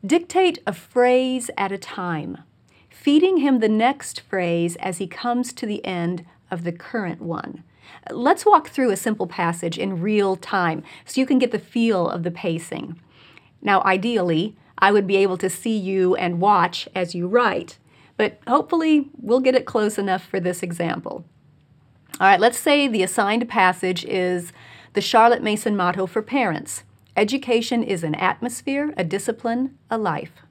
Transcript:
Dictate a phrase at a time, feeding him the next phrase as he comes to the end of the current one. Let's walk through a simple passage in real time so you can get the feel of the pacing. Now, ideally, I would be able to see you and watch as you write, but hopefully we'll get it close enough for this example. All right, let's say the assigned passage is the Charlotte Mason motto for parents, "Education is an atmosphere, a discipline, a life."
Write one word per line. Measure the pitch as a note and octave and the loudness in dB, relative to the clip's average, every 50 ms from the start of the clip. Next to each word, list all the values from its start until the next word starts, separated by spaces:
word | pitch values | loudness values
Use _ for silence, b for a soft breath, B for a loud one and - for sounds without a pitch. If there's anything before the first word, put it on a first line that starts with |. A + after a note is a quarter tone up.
| - | -2
Dictate | F#3+ C#4+ E4+ E4+ - - F4+ F#4+ F4+ E4+ - _ - | 0 0 0 0 0 0 2 2 2 0 -2 _ -8
a | F#3 | -8
phrase | - - _ _ B3+ B3 B3 B3+ B3+ B3+ B3+ C4 B3+ B3 - - - | -8 -12 _ _ 4 4 6 6 4 2 2 -2 -4 -6 -6 -6 -4
at | G3 F#3+ | -4 -4
a | G3 G3 | -4 -8
time, | - - - - F3+ F3+ E3+ D#3 - - - - - _ _ _ _ b b b b b | -10 -12 -10 -8 -6 -4 -4 -4 -6 -8 -12 -14 -16 _ _ _ _ b b b b b
feeding | _ - - C#4+ C#4+ D4+ F4 F#4+ F#4+ E4+ | _ -4 0 2 4 4 4 4 4 2
him | C4 C#4+ C4 B3 | 4 4 2 4
the | A3 G#3+ | 4 2
next | G#3+ G#3+ A3+ B3 C#4 C#4 - - - - | 2 4 4 2 2 0 -8 -14 -14 -14
phrase | - _ - F#3+ F3+ E3+ E3+ E3+ E3+ E3+ E3+ - | -12 _ -4 -2 0 0 0 0 0 -2 -2 -4
as | - F#3 F3+ - | -6 -6 -6 -6
he | G3+ E3+ | -8 -10
comes | - - - A#3+ A#3+ B3 B3 B3 - | -8 -8 -4 -2 -2 -2 -2 -4 -6
to | - - | -8 -6
the | G#3+ G#3 - - | -6 -6 -6 -6
end | - F#3+ F3 E3+ E3+ F3+ F3 F3 b b b _ _ | -6 -4 -2 -2 -2 -4 -4 -8 b b b _ _
of | F#3+ F3 E3+ | -8 -6 -6
the | F3 E3+ | -6 -8
current | F3 - - - A3+ G3+ F3 - - | -8 -14 -8 -6 -6 -4 -4 -8 -8
one. | - E3+ E3 - - - - - - B B B B B B B B - | -8 -8 -8 -8 -8 -12 -14 -16 -18 B B B B B B B B -12
Let's | - - A#3+ C#4 F#4+ G4 - | -8 -2 2 2 2 2 4
walk | G#4+ G4+ D#4+ D4+ - | 4 4 4 4 0
through | - - C4 A#3+ | -4 -2 0 0
a | G3 F#3 | 0 -2
simple | - A#3 G#3+ G#3 F#3 F3 | -2 -4 -4 -4 -6 -8
passage | - - F3 E3+ E3+ E3+ - E3+ E3 E3+ | -4 -4 -2 -2 -2 -4 -6 -6 -6 -4
in | F#3 G3 F#3+ E3+ | -6 -4 -4 -4
real | E3+ G#3+ G#3+ G#3 G3+ G3 F#3+ | -2 0 2 2 2 2 0
time | F3+ - - - G3 F3+ E3+ D#3+ D#3 D#3 B B B B | -4 -6 -4 -2 0 0 0 -2 -4 -8 B B B B
so | - - - | -6 0 0
you | C4 | 2
can | C4 C#4+ B3+ | 2 2 2
get | B3+ A#3+ | 2 2
the | A#3+ G#3 | -2 -4
feel | - _ - A#3 A#3 A3+ G#3+ F3+ E3+ - | -8 _ -2 0 2 2 2 2 0 0
of | - F3 E3 | -2 -4 -6
the | F3 | -6
pacing. | E3+ - - F3 E3 E3 E3 - - - - - E3 - b b b b b b b b b b b b | -8 -4 -4 -4 -4 -4 -6 -10 -10 -10 -10 -12 -14 -16 b b b b b b b b b b b b
Now, | - G3+ G3+ F3 - | 0 2 2 4 4
ideally, | F#3+ F#3+ F#3+ F#3 A#3 A#3+ G#3+ F3+ F3 E3 D#3 F3+ G#3+ b b b b b b | 2 2 2 0 0 0 0 0 2 2 0 0 -2 b b b b b b
I | - G3 | 4 4
would | G3+ G#3 G3 F#3 | 6 4 2 2
be | G3 F#3+ | 2 2
able | G3 G3 F#3 F3+ | 4 2 0 -2
to | - F#3 | -4 -4
see | F3+ - - A#3 A3+ G#3+ | -4 -4 -4 -2 -2 -2
you | F#3 F#3 F#3+ F#3+ F#3 F3+ F#3+ | -2 -2 0 2 2 2 2
and | - - F3 F3 E3+ | 2 0 -2 0 2
watch | F3 G3+ G#3 F#3 F3 F3+ F3 - - - _ | 2 4 4 4 4 0 -2 -6 -12 -8 _
as | F#3+ F3+ F3 F3 | -6 -6 -4 -4
you | F3+ F3 F3+ | -6 -6 0
write, | G3+ A#3+ B3 G#3+ - - - - - _ b b b b b b b | 2 2 2 2 0 -2 -6 -8 -18 _ b b b b b b b
but | _ B3+ C#4 C4+ _ _ - | _ -2 -2 -2 _ _ 0
hopefully | A#3+ D4+ - - - E4 D#4+ D#4+ D#4 D4+ C4+ - - - | 2 2 2 2 0 0 2 4 4 4 2 0 -10 -14
we'll | - G#3 A3+ C4 | -2 0 0 4
get | C4 C4 B3 | 4 4 2
it | B3+ - | 2 0
close | - - A#3 G#3 G#3 G#3+ - | 0 -2 0 0 0 -2 -2
enough | G3+ G3 F#3 F3+ - | -2 -2 -2 -2 -4
for | - - G3 | -4 -6 -2
this | F3 F3+ F3+ - - | -2 -2 -4 -4 -6
example. | F3 E3+ E3+ F3 E3 - - - - - - E3+ _ _ _ _ _ _ _ _ _ _ _ _ _ _ _ _ _ - - | -8 -4 -4 -2 -4 -4 -4 -6 -10 -12 -12 -14 _ _ _ _ _ _ _ _ _ _ _ _ _ _ _ _ _ -6 2
All | F#3+ G3 | 4 6
right, | G3 F3 | 6 6
let's | G#3 A#3+ A#3+ - | 6 2 2 2
say | - D#4+ C#4+ D4 C#4+ C#4 | 0 2 4 4 2 2
the | A3 G#3+ F#3 | 2 0 0
assigned | F3+ - - G#3 G3 G#3+ A#3 A#3+ A#3+ | 0 0 -2 0 0 0 0 -2 -2
passage | - A3+ F#3+ F#3 F#3 - - F#3 F#3 F3 - | 2 4 4 4 4 2 -2 -2 -2 -4 -4
is | - - F#3+ F#3 F3+ F3+ F3+ F3 - B B B B B B B B B | -4 -2 0 0 0 0 -2 -4 -8 B B B B B B B B B
the | G#3 | -4
Charlotte | G3+ - - A3+ A3+ A#3 A#3+ - - | -4 4 6 6 8 8 6 4 2
Mason | - G#3 G#3 - A3+ G#3 | -2 -2 -2 0 -2 0
motto | G3+ F3+ F3 F3 F#3 F#3+ | 0 0 0 0 -2 -4
for | F3+ - A3 | -4 -4 -6
parents, | A3 - B3 C#4 B3 G3 D#3+ - - - - - - _ _ _ _ _ _ - | -6 -2 -2 0 0 0 -2 -4 -8 -10 -14 -14 -14 _ _ _ _ _ _ 0
"Education | G#3+ G#3+ B3+ C4+ C#4 - A#3 A#3 A3+ - B3+ A#3 A3 | 0 0 0 -4 -2 0 0 0 0 0 -2 -2 -2
is | - G3 E3+ E3+ | -2 -4 -4 -4
an | D#3+ D3+ | -4 -4
atmosphere, | - F#3 F#3 - - - B3 B3 - - - C4+ C#4 D4 D4+ C#4+ | 0 0 0 0 -2 -6 -8 -8 -8 -6 -4 -4 -2 -4 -4 -4
a | - F#3 | -4 -4
discipline, | E3 F#3 G3 - - A3+ A3+ - A#3 A#3 A#3+ C4 C4+ - _ _ _ | -4 -4 -4 -4 -4 -6 -4 -4 -4 -2 -2 -4 -4 -6 _ _ _
a | A3+ A3+ | -6 -4
life." | G#3+ F#3 D3+ C#3+ C3+ E3 _ - - _ | -2 -2 -4 -4 -8 -12 _ -20 -20 _